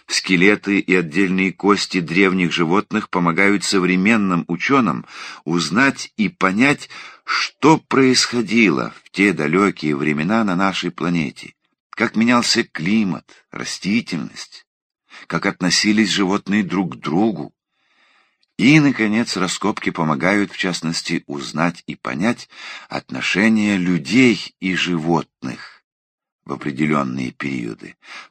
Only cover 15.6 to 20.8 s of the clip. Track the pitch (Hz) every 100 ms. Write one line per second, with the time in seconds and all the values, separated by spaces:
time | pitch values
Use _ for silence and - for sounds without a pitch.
15.6 | 90 87 104 107 104 98 95 98 - 104
16.6 | 90 90 90 - - 82 113 85 69 -
17.6 | _ _ _ _ _ _ _ _ _ -
18.6 | 107 156 143 120 110 107 117 98 90 -
19.6 | 98 107 - 87 80 73 87 104 98 -
20.6 | 92 85